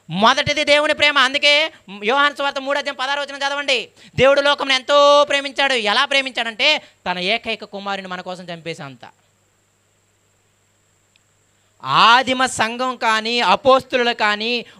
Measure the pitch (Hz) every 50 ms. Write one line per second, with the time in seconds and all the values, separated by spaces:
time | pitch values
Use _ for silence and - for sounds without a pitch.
0 | _ - 156 185 214 233 262 294 277 294 285 302 294 285 285 294 302 311 294 302
1 | 294 294 285 277 254 262 269 285 302 294 294 294 311 330 - - _ 185 196 208
2 | 208 208 262 285 285 285 285 - 277 277 277 277 269 262 285 285 247 285 277 277
3 | 262 269 285 285 285 254 277 277 277 277 285 285 285 285 262 226 185 - _ _
4 | - - - - 240 262 277 277 277 285 285 285 294 269 262 262 240 - 285 285
5 | 285 285 285 294 285 294 285 277 277 277 247 285 277 269 262 233 208 208 208 247
6 | 285 - 277 269 262 262 220 247 233 226 220 196 254 302 302 269 - - _ _
7 | - 180 180 180 180 190 226 233 - 226 220 214 214 - - 196 196 202 196 190
8 | 190 185 180 180 185 185 185 180 185 175 170 165 151 165 160 160 151 139 131 117
9 | - - _ _ _ _ _ _ _ _ _ _ _ _ _ _ _ _ _ _
10 | _ _ _ _ _ _ _ _ _ _ _ _ _ _ _ _ _ _ _ _
11 | _ _ _ _ _ _ _ _ _ _ _ _ _ _ _ _ - 131 143 165
12 | 196 220 233 254 254 233 254 254 262 247 - - 220 220 240 240 254 254 247 233
13 | 247 226 220 220 214 226 240 240 233 185 202 - - 269 262 262 254 - 294 247
14 | 240 240 226 233 220 208 208 208 220 233 240 233 214 - -